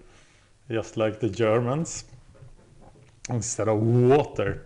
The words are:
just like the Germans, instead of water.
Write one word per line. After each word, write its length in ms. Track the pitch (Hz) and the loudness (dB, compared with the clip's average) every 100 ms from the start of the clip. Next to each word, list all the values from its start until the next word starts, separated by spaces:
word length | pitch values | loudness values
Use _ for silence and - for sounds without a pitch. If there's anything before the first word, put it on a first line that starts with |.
| - - - _ _ _ - | -20 -20 -20 _ _ _ -8
just 280 | 113 104 - | -6 -6 -2
like 220 | 110 107 | -2 0
the 100 | 117 | -4
Germans, 760 | 95 113 113 120 143 170 - - - - - - - - - - - - - - | 0 2 2 0 -2 -4 -8 -16 -20 -20 -20 -20 -20 -20 -20 -20 -20 -20 -18 -8
instead 380 | 123 101 - 104 | -6 -4 -4 0
of 120 | 107 | 2
water. 880 | 113 120 123 143 139 - 98 95 | 2 4 6 4 2 -4 -4 -6